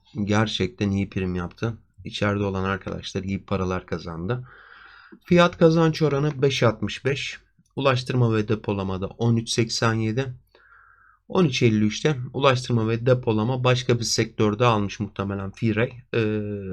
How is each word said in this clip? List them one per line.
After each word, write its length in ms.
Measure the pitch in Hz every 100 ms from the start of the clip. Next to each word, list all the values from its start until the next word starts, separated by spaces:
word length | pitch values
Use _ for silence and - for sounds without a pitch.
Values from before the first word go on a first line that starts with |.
| _ -
gerçekten 680 | 101 104 110 - 92 - 104
iyi 200 | 98 98
prim 240 | - 92
yaptı. 440 | 90 87 - 113 113 _ -
İçeride 400 | 90 - 104 101
olan 200 | 101 95
arkadaşlar 580 | 95 95 - 87 85 101
iyi 220 | 92 98
paralar 420 | - 98 92 92 -
kazandı. 640 | 85 85 82 90 127 127 - - - - - - -
Fiyat 340 | - 175 175 -
kazanç 440 | 165 165 160 156
oranı 400 | 151 139 147 135
beş 200 | 139 131
altmış 420 | 120 110 101 -
beş. 340 | 135 139 - - _ _ _ -
Ulaştırma 580 | 135 127 - 127 120
ve 140 | 110 107
depolamada 580 | 110 - 101 95 95 95
on 300 | - 117 117
üç 140 | 117
seksen 440 | - 117 - 117
yedi. 400 | 110 110 110 135 127 _ _ _ - _ _ _ _ -
On 160 | -
üç 180 | 170 127
elli 220 | 123 107
üçte 320 | 107 107 151 147 123
ulaştırma 560 | 127 139 127 - 120 110
ve 180 | 117 120
depolama 580 | 127 127 107 110 131
başka 340 | 127 127 - 117
bir 60 |
sektörde 600 | 110 - 110 - 110 104
almış 360 | 123 110 101 -
muhtemelen 500 | 104 - 98 98 98
Firey. 420 | - 113 104 123 - -
Ee, 260 | 120 110 107 104 101 95